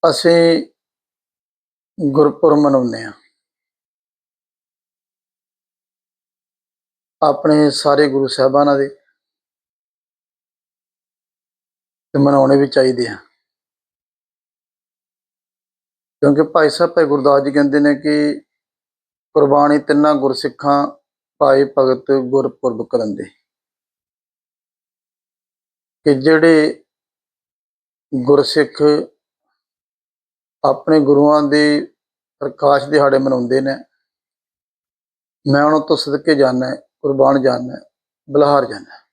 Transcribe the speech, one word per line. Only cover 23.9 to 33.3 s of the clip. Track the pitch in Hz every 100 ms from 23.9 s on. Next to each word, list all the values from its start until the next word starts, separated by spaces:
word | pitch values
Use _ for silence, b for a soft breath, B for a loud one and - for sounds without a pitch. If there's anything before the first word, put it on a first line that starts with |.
| _ _ _ _ _ _ _ _ _ _ _ _ _ _ _ _ _ _ _ _ _ 151
ਕਿ | 139
ਜਿਹੜੇ | 139 160 165 160 151 - _ _ _ _ _ _ _ _ _ _ _ _ _ 135 123
ਗੁਰਸਿੱਖ | 143 135 - 147 - 147 147 170 _ _ _ _ _ _ _ _ _ _ _ _ _ _ _
ਆਪਣੇ | 143 135 - 156
ਗੁਰੂਆਂ | 139 143 147 151
ਦੇ | 147 147 151 147 - _ _ _ _ _
ਪ੍ਰਕਾਸ਼ | 139 - 143 143 135
ਦਿਹਾੜੇ | 151 143 135
ਮਨਾਉਂਦੇ | 135